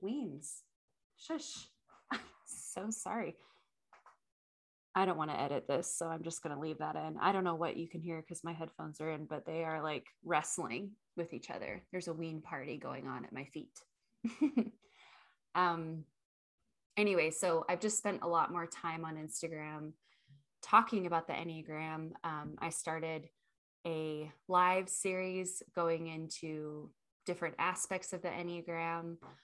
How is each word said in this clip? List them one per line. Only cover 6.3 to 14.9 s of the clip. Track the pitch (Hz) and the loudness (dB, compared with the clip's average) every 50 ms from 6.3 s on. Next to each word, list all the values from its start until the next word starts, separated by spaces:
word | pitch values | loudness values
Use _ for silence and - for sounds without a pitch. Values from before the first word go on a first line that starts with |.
| 165 - | -6 -4
gonna | - 156 147 143 | -4 -4 -4 -2
leave | 156 156 156 156 | -2 -4 -2 -2
that | 156 156 156 | -2 -2 -2
in. | 156 156 156 156 - | -2 -2 -4 0 4
I | - 185 | 4 6
don't | 190 190 185 | 6 6 4
know | 175 165 | 4 4
what | 160 170 156 - | 2 2 0 0
you | - 170 - | -2 -4 -4
can | - 165 | -6 -6
hear | 160 170 165 160 | -4 -4 -4 -4
'cause | 160 - 165 - - | -6 -8 -10 -8 -6
my | 170 | -6
headphones | 165 160 160 - - - 156 156 151 - | -4 -4 -6 -8 -6 -8 -8 -8 -6 -4
are | 156 160 | -2 -2
in, | 156 147 156 | -2 -4 -4
but | - 151 143 - | -4 -6 -6 -4
they | 165 160 165 165 | -2 -2 0 0
are, | 160 160 156 | 0 0 0
like, | 151 156 151 127 - - - _ | 0 0 -2 -2 -6 -10 -18 _
wrestling | - 165 170 151 - - - 180 156 117 113 151 202 196 214 - _ _ _ | 0 2 4 4 4 2 -2 -2 -2 -2 -2 -4 -4 -6 -10 -14 _ _ _
with | 175 165 - | -4 -4 -4
each | 143 - - - | -4 -8 -8 -8
other. | - - - 78 104 180 - _ | -6 -6 -4 -4 -6 -6 -8 _
There's | 185 185 170 170 | -6 -4 -4 -4
a | 160 | -4
ween | 160 165 160 160 156 | -4 -4 -4 -4 -6
party | 156 - 160 139 131 143 117 - | -8 -8 -8 -8 -6 -6 -6 -6
going | 127 131 131 135 139 | -6 -6 -6 -6 -4
on | 135 127 123 - | -4 -4 -6 -6
at | - | -6
my | - 131 139 | -8 -8 -8
feet. | - - 156 - - _ - - _ _ _ _ _ _ _ - | -6 -8 -10 -10 -10 _ -20 -20 _ _ _ _ _ _ _ -4
<laughs> | 226 - - 311 277 - 247 - - - _ _ _ | -4 2 2 2 4 6 4 2 2 -2 _ _ _